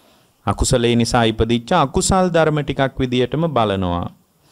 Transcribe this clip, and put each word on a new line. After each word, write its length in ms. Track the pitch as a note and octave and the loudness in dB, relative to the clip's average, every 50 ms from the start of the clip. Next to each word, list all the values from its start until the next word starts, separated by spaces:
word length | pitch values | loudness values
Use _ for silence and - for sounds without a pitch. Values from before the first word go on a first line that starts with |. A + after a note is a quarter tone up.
| _ _ _ _ _ _ _ _ _ | _ _ _ _ _ _ _ _ _
අකුසලයේ 500 | G#2 G2+ - - - C3+ B2+ A#2 A#2+ A#2+ | -6 -4 -4 -2 -2 0 0 2 2 2
නිසා 280 | A#2 A#2 A2+ - B2 A#2 | 2 0 0 2 2 2
ඉපදිච්ච 480 | A2+ A2 A2 A2+ A2+ A#2+ A#2 A#2 - F#3 | 2 0 0 0 0 0 -2 -2 0 0
අකුසල් 580 | F3 C#3+ C3+ - F#3+ F#3 - G3+ F#3+ F#3 F#3 | 0 0 0 0 -2 0 2 2 2 2 2
ධර්ම 320 | E3 E3+ D#3+ D#3 D3+ D3+ C#3+ | 2 2 2 2 0 0 -2
ටිකක් 320 | - C#3 - C3+ C3 - | -4 -2 -2 -2 -2 -2
විදියටම 560 | - C3+ B2+ B2+ B2 B2 A#2+ - C#3+ E3 E3+ | -2 -2 0 0 0 0 0 0 -2 -2 0
බලනවා. 560 | C#3 A#2+ A2+ G#2 G2+ F#2+ F#2 F2 F2 F2 F#2 - - _ _ _ _ _ _ _ | 0 0 0 2 0 0 -2 -2 -2 -2 -4 -6 -10 _ _ _ _ _ _ _